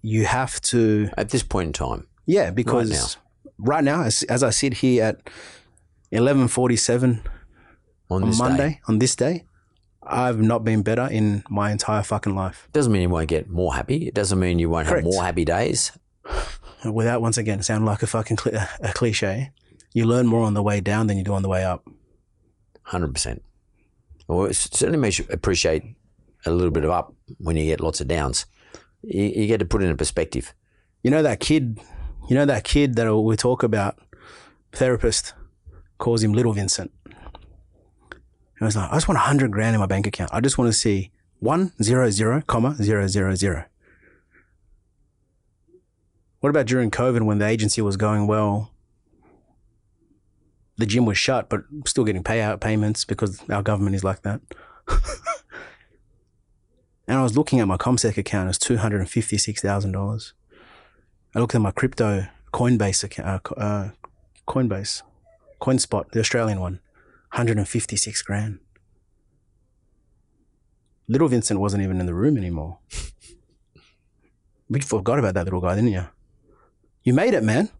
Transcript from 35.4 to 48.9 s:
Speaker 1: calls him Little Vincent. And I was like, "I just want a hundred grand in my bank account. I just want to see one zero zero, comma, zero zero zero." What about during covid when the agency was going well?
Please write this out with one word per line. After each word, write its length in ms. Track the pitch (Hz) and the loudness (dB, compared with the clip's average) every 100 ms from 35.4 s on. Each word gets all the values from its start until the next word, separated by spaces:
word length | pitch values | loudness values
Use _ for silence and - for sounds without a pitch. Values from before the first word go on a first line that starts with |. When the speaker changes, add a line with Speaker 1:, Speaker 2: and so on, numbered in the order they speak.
| - _ - - - _ | -20 _ -20 -20 -20 _
Speaker 1:
calls 240 | 120 117 | 0 2
him 100 | 110 | 4
Little 200 | 107 117 | 4 2
Vincent. 380 | 101 95 - - _ - | 0 -2 -4 -6 _ -20
And 1500 | - - - - - _ _ _ _ _ - _ _ _ _ | -20 -20 -20 -20 -20 _ _ _ _ _ -20 _ _ _ _
I 20 | |
was 120 | 110 104 | -2 -2
like, 140 | 92 | 0
"I 40 | |
just 140 | 156 175 | 0 2
want 80 | 170 | 2
a 60 | |
hundred 280 | 139 143 131 | 2 2 2
grand 240 | 101 110 | 2 2
in 60 | 110 | 2
my 60 | 95 | 2
bank 200 | 98 101 | 0 -2
account. 240 | - 85 | -4 -4
I 80 | - | 0
just 180 | 131 - | 0 2
want 100 | 120 | 2
to 60 | 107 | 2
see 320 | 117 98 90 _ _ _ | 2 0 -2 _ _ _
one 320 | 110 165 185 - | 0 0 0 -2
zero 280 | 107 127 123 | 2 4 2
zero, 300 | 98 110 139 - | 2 2 0 0
comma, 280 | 120 123 147 | 2 2 2
zero 300 | 104 107 98 | 0 2 2
zero 260 | 104 95 | 0 0
zero." 300 | 92 98 82 - _ _ _ _ _ _ _ _ _ _ _ _ _ _ _ _ _ _ _ _ _ _ _ _ _ _ _ | 0 0 -2 -8 _ _ _ _ _ _ _ _ _ _ _ _ _ _ _ _ _ _ _ _ _ _ _ _ _ _ _
What 100 | 143 | 2
about 160 | 147 120 | 2 2
during 240 | 127 117 | 2 2
covid 320 | - 123 117 | 2 2 2
when 160 | 107 104 | 2 2
the 80 | 104 | 2
agency 340 | 113 107 - | 2 0 0
was 140 | 104 98 | 0 0
going 300 | 107 107 104 | 0 2 2
well? 460 | 107 107 104 104 _ _ | 2 2 0 -6 _ _